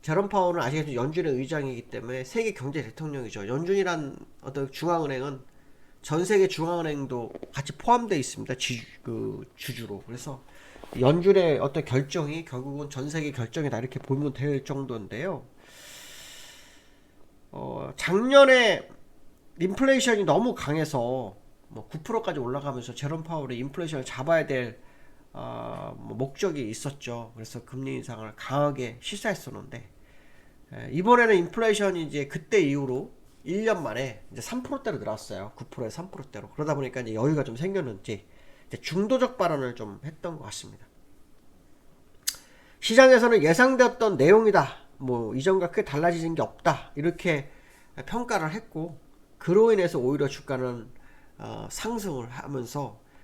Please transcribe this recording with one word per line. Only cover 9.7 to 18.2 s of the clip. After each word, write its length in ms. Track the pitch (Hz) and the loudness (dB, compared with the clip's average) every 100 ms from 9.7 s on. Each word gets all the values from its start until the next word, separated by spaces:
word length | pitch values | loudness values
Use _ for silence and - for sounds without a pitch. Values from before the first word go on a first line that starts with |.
| 113 110 101 101 | -10 -10 -12 -12
그래서 360 | 123 - 131 - - - - - - | -12 -10 -12 -14 -20 -20 -20 -10 2
연준의 600 | 127 165 180 196 175 139 | 6 6 6 6 6 4
어떤 260 | 135 160 | 2 -2
결정이 640 | - 131 139 180 147 156 160 | 0 0 0 -2 -4 -6 -8
결국은 420 | 127 139 143 147 | -10 -8 -8 -8
전 220 | 131 143 | -8 -6
세계 200 | 160 147 | -4 -4
결정이다, 480 | 135 113 - 147 117 | -4 -4 -2 -2 -2
이렇게 200 | 127 - | -4 -6
보면 340 | - 135 147 | -4 -2 -2
될 320 | 123 143 139 | -2 -2 -2
정도인데요. 800 | 135 139 135 117 95 107 175 151 117 - - - - - - - - - - - - - - - _ - - _ - | -2 -6 -6 -8 -8 -8 -6 -6 -10 -20 -20 -20 -20 -20 -20 -20 -20 -20 -20 -20 -20 -20 -20 -20 _ -20 -20 _ -18
어, 420 | - 127 - 135 143 | -12 -10 -8 -10 -6
작년에 920 | - 190 | 0 2